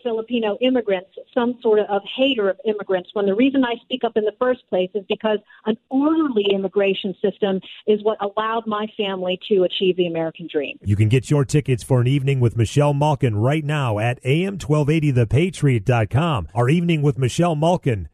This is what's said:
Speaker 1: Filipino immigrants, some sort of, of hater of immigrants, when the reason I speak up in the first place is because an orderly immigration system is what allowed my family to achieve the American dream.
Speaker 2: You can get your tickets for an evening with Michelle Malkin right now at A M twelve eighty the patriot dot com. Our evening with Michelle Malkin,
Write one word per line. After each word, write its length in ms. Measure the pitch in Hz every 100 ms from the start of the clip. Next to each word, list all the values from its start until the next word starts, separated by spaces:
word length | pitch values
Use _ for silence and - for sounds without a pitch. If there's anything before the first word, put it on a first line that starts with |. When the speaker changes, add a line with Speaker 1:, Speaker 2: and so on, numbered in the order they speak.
Speaker 1:
Filipino 520 | 240 226 226 240 214 202
immigrants, 480 | 254 254 214 190 185 - -
some 240 | 262 240 240
sort 160 | 226 214
of, 80 | 202
of 160 | 202 196 -
hater 320 | 269 240 196
of 120 | 180
immigrants, 460 | 220 208 190 185 180
when 120 | 214 202
the 80 |
reason 320 | 196 269 269 247
I 80 | 233
speak 220 | - 254
up 120 | 233 226
in 80 |
the 120 | 214 -
first 220 | 254 254 -
place 220 | 185 185
is 100 | 208 190
because 300 | 208 220 214 - - -
an 120 | 226 -
orderly 560 | 269 294 320 294 214 202
immigration 640 | 196 190 202 196 190 202 180
system 380 | 202 - 202 190 - - -
is 160 | 214
what 160 | 208 208
allowed 460 | 202 208 220 233 220
my 180 | 214 214 -
family 440 | 202 190 180 185 -
to 140 | 202
achieve 340 | 175 - 190 180
the 80 | 175
American 420 | 165 160 - 165
dream. 280 | 156 135 -
Speaker 2:
You 120 | 95 101
can 140 | 107
get 220 | 127 -
your 120 | 147
tickets 400 | 135 151 135 123
for 160 | - 131
an 80 | 120
evening 320 | 143 135 135
with 160 | 120 117
Michelle 380 | 110 139 147
Malkin 420 | 143 151 151 127 101
right 300 | 120 156 147
now 320 | 151 127 -
at 220 | 120 131
A 220 | 127 151 196
M 140 | 190
twelve 320 | - 151 143
eighty 180 | 160 147
the 160 | 123 113
patriot 580 | 123 180 - 143 120
dot 280 | 98 120 110
com. 360 | 127 170 127 78
Our 160 | 117 123
evening 320 | 170 170 156
with 160 | 143 131
Michelle 380 | 127 - 170 151
Malkin, 540 | 165 180 143 104 80